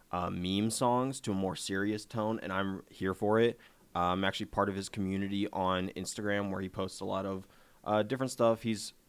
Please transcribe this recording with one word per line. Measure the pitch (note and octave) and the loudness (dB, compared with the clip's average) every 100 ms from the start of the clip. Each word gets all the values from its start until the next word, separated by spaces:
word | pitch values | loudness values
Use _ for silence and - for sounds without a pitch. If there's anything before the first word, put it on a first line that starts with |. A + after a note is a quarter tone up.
| - | -6
uh, | F2+ F2 | -4 -2
meme | F#2 F2+ G2 A2 | -2 0 2 0
songs | A2 B2 B2 C3 C3+ | 2 2 2 0 -4
to | - | -2
a | F#2+ | 0
more | F#2+ E2+ | 0 -2
serious | - G2 G2+ G#2+ - | -4 0 0 -2 -4
tone, | A#2 G#2+ A2 | -2 -2 -2
and | F2+ | -2
I'm | F#2+ G2 F#2+ - | -2 0 -4 -8
here | - F#2+ | -4 -2
for | F2+ G#2 A2 | 2 4 6
it. | A#2+ - - - - F2+ | 4 2 -12 -20 -6 0
Uh, | |
I'm | F2 F#2 | 2 2
actually | G2 - G#2 | 0 -2 -4
part | - G2+ | 0 0
of | G2 | 0
his | F#2+ | -6
community | - F#2+ G2 G2 G2+ G2+ | -4 -2 0 -2 -2 -2
on | F#2+ F#2 F#2 F#2 - | 0 2 2 0 -4
Instagram | F#2 - G#2 G2+ G2+ | -8 -4 -2 0 0
where | F#2+ | -4
he | F#2+ | -4
posts | - F#2+ - | -4 -4 -4
a | F#2+ | -4
lot | F#2+ G2 | -2 -2
of, | F#2+ G2 - - - | -6 -8 -20 -20 -10
uh, | - G#2+ | 0 2
different | G#2 C3 C3 | 2 0 -2
stuff. | - A#2 A2+ | 4 4 4
He's | A#2 G#2+ - - | 0 -2 -4 -14